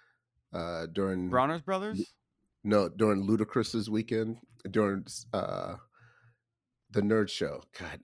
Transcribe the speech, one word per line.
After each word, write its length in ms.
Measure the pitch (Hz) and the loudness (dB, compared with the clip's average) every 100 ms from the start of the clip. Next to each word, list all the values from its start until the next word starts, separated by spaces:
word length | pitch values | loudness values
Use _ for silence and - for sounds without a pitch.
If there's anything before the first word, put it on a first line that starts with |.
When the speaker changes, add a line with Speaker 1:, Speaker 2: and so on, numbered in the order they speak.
| _ _ _ _ _ | _ _ _ _ _
Speaker 1:
uh, 340 | 87 85 85 82 | -8 -6 -6 -4
during 440 | 90 95 92 90 | -2 0 0 2
Speaker 2:
Bronner's 320 | 123 139 165 | 2 2 0
Brothers? 360 | 165 190 208 202 | -4 -4 -4 -6
Speaker 1:
Lu-, 60 | - _ _ _ _ _ | -6 _ _ _ _ _
no, 240 | 104 104 90 | 2 4 4
during 380 | 87 107 98 98 | 2 4 4 4
Ludacris's 640 | 110 107 123 107 117 104 | 2 2 0 0 -2 -2
weekend, 500 | 107 113 110 110 117 - - - | -2 -2 -2 -2 -6 -14 -14 -2
during, 360 | 107 104 98 - - - | 2 2 0 -6 -12 -6
uh, 440 | 104 - - - 92 - _ - _ _ _ _ _ _ _ _ | -4 -2 -4 -6 -10 -16 _ -20 _ _ _ _ _ _ _ _
the 100 | 107 | 0
Nerd 280 | 104 110 104 | 4 4 2
Show. 320 | - 73 69 - - | -2 -4 -4 -12 -12
God, 220 | 87 95 | -12 -10